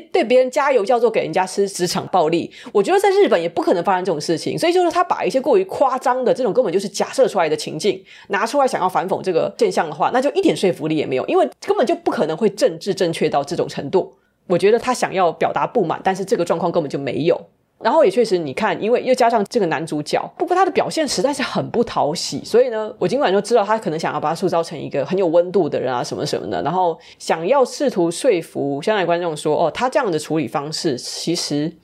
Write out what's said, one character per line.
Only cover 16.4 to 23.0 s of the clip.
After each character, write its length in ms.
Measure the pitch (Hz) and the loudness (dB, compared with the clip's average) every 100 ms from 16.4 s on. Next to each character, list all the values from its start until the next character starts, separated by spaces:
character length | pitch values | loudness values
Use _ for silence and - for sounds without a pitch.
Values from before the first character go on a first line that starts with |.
| 170 | 0
状 120 | 170 | 0
况 140 | 175 | 0
根 100 | 175 | -2
本 80 | 143 | -2
就 80 | 147 | -4
没 260 | 139 - | -6 -2
有。 140 | 165 - - _ _ _ | 0 0 -2 _ _ _
然 120 | 220 | 0
后 100 | 311 | 4
也 80 | 254 | 4
确 140 | 240 226 | 4 2
实 120 | 180 | 0
你 160 | 151 | -2
看， 240 | 127 208 160 | -2 -2 -2
因 80 | 208 | 0
为 100 | 233 | 0
又 140 | 247 254 | 2 2
加 140 | 233 | 4
上 120 | 233 196 | 2 0
这 120 | 240 | 0
个 80 | 175 | 0
男 200 | 143 160 | -2 -4
主 160 | 151 | -6
角， 180 | 147 - - - | -2 -4 -4 -6
不 80 | 349 | -2
过 80 | |
他 120 | 359 370 | 2 2
的 60 | |
表 180 | 277 160 | 2 -2
现 180 | 320 294 | 0 -2
实 140 | - | 0
在 120 | 277 | -2
是 80 | 285 | -2
很 240 | 254 180 135 | -4 -4 -4
不 120 | 214 | -2
讨 320 | 233 - 135 | -2 0 -2
喜， 300 | 170 - 147 | -2 -6 -8
所 180 | - 226 | 0 2
以 60 | 254 | 2
呢， 260 | 220 214 | 0 -6
我 80 | - | -4